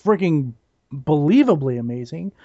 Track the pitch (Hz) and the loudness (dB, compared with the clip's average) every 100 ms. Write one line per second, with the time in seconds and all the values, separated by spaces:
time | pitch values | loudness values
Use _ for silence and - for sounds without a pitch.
0 | 202 196 185 151 127 - _ _ - 143 | 0 2 2 0 -2 -8 _ _ -18 -10
1 | 143 151 147 254 254 160 135 120 117 123 | -2 0 4 4 4 2 0 -4 -4 -8
2 | 120 165 190 - | -10 -10 -12 -14